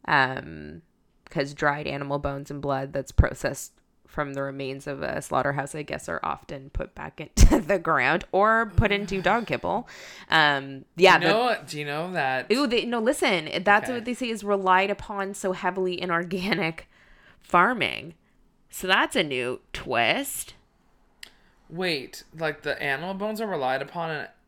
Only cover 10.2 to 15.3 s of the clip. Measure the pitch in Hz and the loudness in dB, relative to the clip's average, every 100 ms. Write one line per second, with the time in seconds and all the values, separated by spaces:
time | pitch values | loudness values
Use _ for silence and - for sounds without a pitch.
10.2 | - 160 151 139 139 135 - - 185 165 | 2 4 6 4 -4 -12 -14 6 8 8
11.2 | 180 214 247 190 143 151 147 147 175 180 | 6 4 2 0 -4 -8 -6 -4 -4 0
12.2 | 135 131 120 233 285 233 240 240 226 - | 0 0 -2 -2 0 0 0 0 0 2
13.2 | 269 185 156 - 190 208 - 247 226 240 | 0 0 -2 -2 4 4 4 -6 -6 -6
14.2 | 240 220 202 202 190 185 196 302 - 202 | -4 -6 -2 0 4 4 4 -2 -6 -6
15.2 | 196 | -6